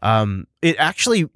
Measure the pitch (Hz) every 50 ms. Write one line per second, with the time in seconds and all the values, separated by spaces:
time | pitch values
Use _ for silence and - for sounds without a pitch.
0 | - 104 113 110 107 101 98 95 - - _ - - 165 165 - 151 156 185 -
1 | - 247 233 214 165 147 -